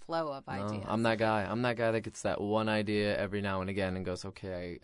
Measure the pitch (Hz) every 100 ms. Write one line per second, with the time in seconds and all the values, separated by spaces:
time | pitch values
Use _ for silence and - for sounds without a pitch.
0 | - 165 156 139 131 131 101 107 98 110
1 | 113 110 110 110 95 107 123 117 113 113
2 | 110 - 104 90 101 107 110 107 104 104
3 | 104 87 98 101 101 95 92 98 95 92
4 | 90 90 98 95 98 90 90 87